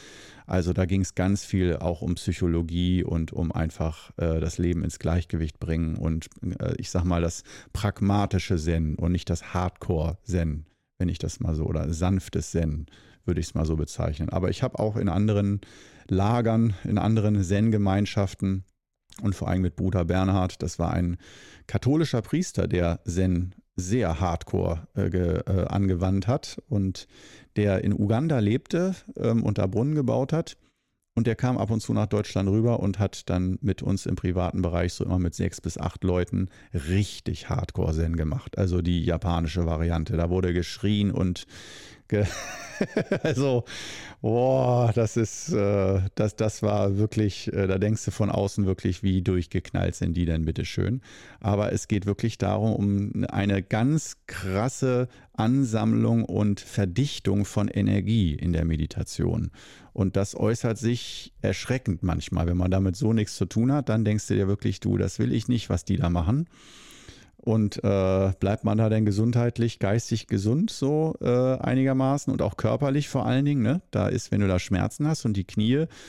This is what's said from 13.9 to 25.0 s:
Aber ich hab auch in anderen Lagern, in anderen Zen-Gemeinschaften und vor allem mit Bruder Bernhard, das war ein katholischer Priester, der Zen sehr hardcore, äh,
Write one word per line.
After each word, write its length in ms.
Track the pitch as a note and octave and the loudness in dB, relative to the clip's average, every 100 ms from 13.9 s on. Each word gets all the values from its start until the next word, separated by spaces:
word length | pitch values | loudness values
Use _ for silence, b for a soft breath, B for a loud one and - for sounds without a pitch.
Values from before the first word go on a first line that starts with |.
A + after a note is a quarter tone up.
| - D#2+ D#2 - | -4 -4 -2 -2
Aber 200 | F2+ F#2 | 0 -2
ich 140 | G2+ | -2
hab 160 | B2+ - | -4 -2
auch 160 | G#2+ G#2 | -2 0
in 120 | G2+ | 0
anderen 520 | E2+ G#2+ G2+ G2+ G2+ B B B B B | 2 2 2 0 -2 B B B B B
Lagern, 640 | F#2+ G2+ A#2+ A2+ A2+ A#2 F#2+ | 0 2 2 2 2 2 0
in 160 | - G2+ | -2 0
anderen 420 | G#2 A2 G#2 G#2 | 2 2 2 2
Zen-Gemeinschaften 1200 | F2+ G2+ A2+ G#2+ G2 G2 G2+ - F#2+ - F#2+ F#2+ - _ _ _ _ - | 2 2 2 2 2 2 0 0 -2 -2 -2 -2 -6 _ _ _ _ -6
und 140 | G2 F#2 | -4 -2
vor 100 | - | -2
allem 160 | F#2 | 0
mit 140 | F2+ - | 0 0
Bruder 280 | F#2 F2+ | 0 2
Bernhard, 580 | E2+ F2+ F#2+ F#2+ F2+ - | 2 2 2 2 0 -4
das 180 | E2+ - | -6 -2
war 120 | E2 | -2
ein 240 | E2 F2 F2 B B B B - | 0 0 -4 B B B B -6
katholischer 540 | - B2+ D3+ D#3+ A#2+ | -2 2 2 2 0
Priester, 440 | - D3+ F3+ - E2+ | 0 -2 -2 -2 0
der 340 | F2 E2+ F2 | 2 0 0
Zen 500 | - F2 F#2 F2 F2+ - _ - | -2 0 2 2 -2 -8 _ -8
sehr 440 | F2+ B2 F2+ E2+ | -2 0 2 0
hardcore, 640 | F#2 E2 - F#2+ F#2 F2 - | 0 -2 -2 -2 0 -2 -6
äh, 160 | - | -4